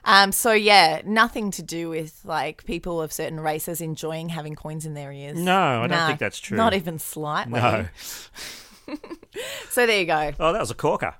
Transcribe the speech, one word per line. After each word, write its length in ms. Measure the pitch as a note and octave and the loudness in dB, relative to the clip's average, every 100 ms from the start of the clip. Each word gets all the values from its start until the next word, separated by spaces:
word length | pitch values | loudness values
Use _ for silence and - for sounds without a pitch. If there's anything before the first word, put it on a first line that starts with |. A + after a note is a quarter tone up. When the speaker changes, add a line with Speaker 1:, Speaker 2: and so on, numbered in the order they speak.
Speaker 1:
Um, 280 | - G3 G3 | 4 6 6
so, 180 | - A#3 | 4 4
yeah, 480 | G#3+ G#3 G3 D#3+ D#3 | 4 8 8 8 4
nothing 480 | G3 A3 A3+ A#3 G3+ | 0 4 4 2 -6
to 100 | F3+ | -6
do 260 | D3+ E3 E3 | -8 -6 -4
with, 300 | D#3+ D#3 - | -6 -8 -12
like, 400 | - D#3 D3 - | -6 -4 -4 -6
people 360 | - E3+ F3+ E3 | -8 -6 -4 -4
of 120 | D3+ | -4
certain 260 | - D#3 D#3+ | -6 -6 -4
races 420 | D#3 D#3 F3 D#3+ | -4 -4 -6 -8
enjoying 500 | D#3+ D3+ D#3+ D#3+ E3 | -6 -6 -6 -6 -8
having 260 | E3 D3+ D3+ | -8 -10 -12
coins 280 | D#3 D#3 | -10 -10
in 100 | D#3 | -10
their 180 | D3 C#3 | -10 -12
ears. 260 | C#3 C#3+ D#3+ | -14 -10 -4
Speaker 2:
No, 180 | F#3 F#3+ | 2 4
I 240 | D#3 A#2 F3 | 4 2 2
don't 40 | |
Speaker 1:
Nah, 160 | E3+ D#3+ | 2 0
Speaker 2:
think 100 | D3 | 0
that's 220 | G#2 - | -4 -6
true. 160 | - G#3 | -4 2
Speaker 1:
not 180 | A3+ | 2
even 240 | F#3+ E3+ D#3+ | 2 -4 -8
slightly. 600 | - D#3 D3+ D#3+ A#2+ A#2+ | -8 -6 -4 -4 -2 2
Speaker 2:
No. 260 | A#2+ G#2+ F#2 - - - - - - - - - - | 2 2 -2 -10 -14 -14 -16 -16 -16 -16 -20 -20 -14
Speaker 1:
<laughs> 80 | - - E4+ - G#4+ D5+ D#5+ A4 | -14 -14 -18 -16 -14 -12 -12 -4
So 160 | B3 A#3 | 2 2
there 140 | G#3 | 2
you 60 | E3+ | 2
go. 260 | D#3 D3 C#3+ | 0 -2 0
Speaker 2:
Oh, 120 | D#3+ | 0
that 80 | - | 0
was 100 | - | -4
a 40 | |
corker. 400 | - D#3 G3+ F#2 | -2 0 0 -4